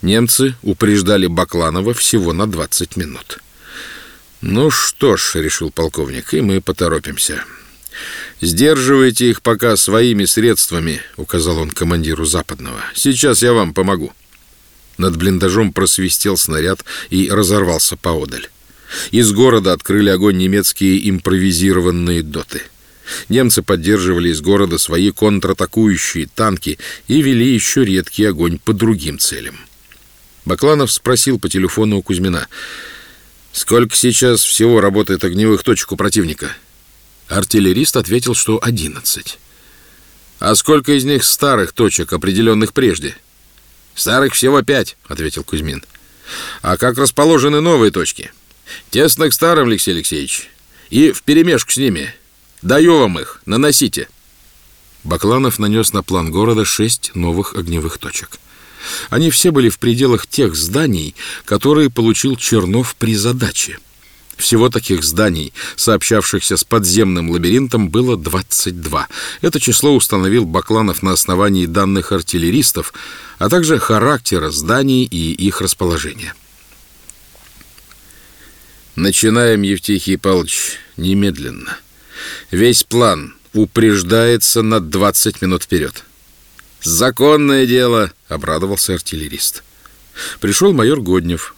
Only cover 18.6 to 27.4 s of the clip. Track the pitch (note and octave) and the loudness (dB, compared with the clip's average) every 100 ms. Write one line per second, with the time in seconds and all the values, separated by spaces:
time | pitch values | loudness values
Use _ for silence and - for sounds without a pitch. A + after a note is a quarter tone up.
18.6 | _ - - - - A2 A#2 G2+ C3 A2+ | _ -20 -14 -12 -2 2 2 6 4 4
19.6 | F#2+ F2 - G2+ G2+ F#2 G#2 F#2 F#2 G2 | 2 -2 0 2 4 4 2 2 2 2
20.6 | F#2+ - G2 F#2+ G2 F#2+ F2+ F#2 F#2+ E2+ | 0 0 2 2 0 -2 0 0 2 2
21.6 | F#2+ F#2 F2+ F2 F2 F2 D#2 D#2 - - | 2 2 2 0 0 -2 -4 -10 -10 -12
22.6 | - _ _ _ - - - A#2 B2+ - | -14 _ _ _ -14 -14 -2 0 2 0
23.6 | E2+ F#2+ D#2+ G#2 F2+ F2 F2 D#2 D2+ G2+ | 0 -2 2 2 2 0 0 -2 0 2
24.6 | G2 E2 - E2 G2+ F2 G#2+ G2+ F#2 F#2+ | 2 -2 -2 0 0 2 0 2 -2 -2
25.6 | F#2+ - A2 F2+ - E2+ D2+ - A2 F#2 | -2 0 2 2 -2 -6 -8 -2 -2 -2
26.6 | - - - - - C3 C#3 B2 | -6 -8 -10 -16 0 2 4 4